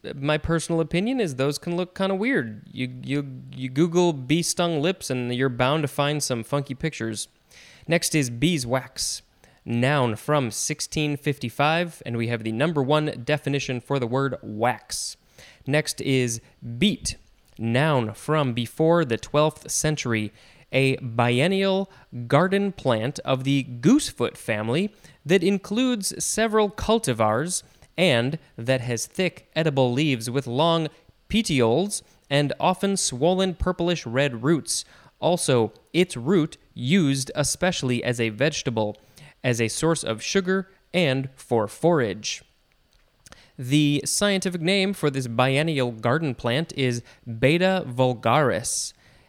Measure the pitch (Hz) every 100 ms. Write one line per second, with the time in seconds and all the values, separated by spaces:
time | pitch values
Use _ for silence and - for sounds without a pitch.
0 | - 139 139 151 - 165 - 165 160 170
1 | 220 262 185 127 139 143 175 170 180 -
2 | 190 190 233 240 113 107 - - 127 127
3 | 127 143 139 127 131 131 131 131 175 175
4 | 175 143 127 165 165 - 175 156 160 180
5 | - 127 120 123 135 120 127 156 143 -
6 | 143 151 - 117 110 143 135 131 160 -
7 | 113 107 - _ _ - - - - 170
8 | - 156 123 117 156 160 120 131 123 -
9 | - - - _ - _ 120 117 131 147
10 | 120 104 - 147 120 - - 151 - 156
11 | 151 143 147 135 117 - 147 165 175 -
12 | - 117 117 117 110 110 160 151 131 151
13 | 151 127 120 151 143 139 - 123 - 139
14 | 117 127 139 - 107 107 120 110 - -
15 | - - _ - - - - 151 151 -
16 | - 131 123 113 - _ 120 120 202 151
17 | - - _ _ _ - 113 123 156 135
18 | 110 107 - 156 135 120 113 - 160 170
19 | 143 110 - 147 151 - - - 156 147
20 | 127 110 104 - - - - 135 135 131
21 | 123 117 120 120 170 196 196 190 190 -
22 | - 120 120 139 185 196 202 - 131 110
23 | 120 - 127 131 131 139 127 120 143 294
24 | - - 120 - - 107 110 147 208 -
25 | - - 143 185 175 202 - 214 262 233
26 | 190 - - - 226 214 208 - - 226
27 | 143 113 107 113 170 - - _ - -
28 | 180 117 127 160 - - 117 131 120 117
29 | - - 180 - - 160 160 135 127 123
30 | 156 123 117 131 131 123 170 165 151 -
31 | _ _ - 214 220 139 113 135 202 -
32 | - _ - 143 143 - 170 180 196 196
33 | - 123 160 185 190 160 185 180 175 170
34 | 117 123 143 117 131 156 - - - -
35 | - - 156 175 - 123 107 - _ 160
36 | 180 123 123 196 - - _ - 123 196
37 | 143 135 131 - 139 - 180 - 131 123
38 | - 120 113 104 151 - 131 113 107 -
39 | _ - - - 131 117 113 - 156 160
40 | - 110 - 196 180 190 185 _ _ 175
41 | 151 131 131 - - 117 104 - 165 165
42 | 110 104 107 - - _ _ _ _ _
43 | _ _ - - - - 123 147 147 143
44 | - - 202 190 185 175 160 196 190 190
45 | 147 135 123 117 131 135 165 143 123 110
46 | 117 151 156 117 120 127 165 - 131 120
47 | - - - 113 131 170 185 190 127 123
48 | 127 117 113 139 131 82 - - - -
49 | _ -